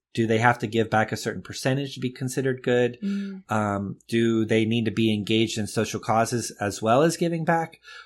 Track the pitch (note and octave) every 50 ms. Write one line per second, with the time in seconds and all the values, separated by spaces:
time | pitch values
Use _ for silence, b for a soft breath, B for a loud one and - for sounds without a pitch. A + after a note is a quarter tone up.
0 | _ _ - A#2+ A#2 A2 A2+ A2 A#2 B2 A#2+ - - G#2+ G#2+ A2+ A2 A2 - G#2+
1 | A2 - A2+ G#2+ - A#2 G#2 F#2+ F#2 - G#2+ - - C3 C3 C#3+ C#3+ C3+ C3+ B2+
2 | B2+ B2+ B2+ - C3+ B2+ - C#3+ C3 C3+ B2+ B2+ - B2+ B2 B2 B2 A#2+ B2 -
3 | G#3 G2 G2+ G2+ G2 G2 G2 F#2+ - - A2 A2 G#2+ G#2 G2+ G2+ G2+ F#2+ E2+ -
4 | _ - A2+ A#2 A#2 A2+ A2+ A2+ A2 G#2+ A2+ A2+ A2 A2 A2+ A#2+ A2+ G#2 F#2 A2+
5 | A2+ A2 G#2+ G#2 G2+ F#2 A2 A2 A2+ A2+ - A2+ G#2 F#2+ - A#2 G#2+ - - G2+
6 | - - A2 A2+ A2+ A2 B2+ A#2 G#2 - - - G#2 G2+ G2 - G#2+ A2 A#2 C3
7 | D#3 E3+ E3 - F3+ E3+ E3+ E3 D#3+ E3 E3+ E3 E3 - - B B B B B
8 | B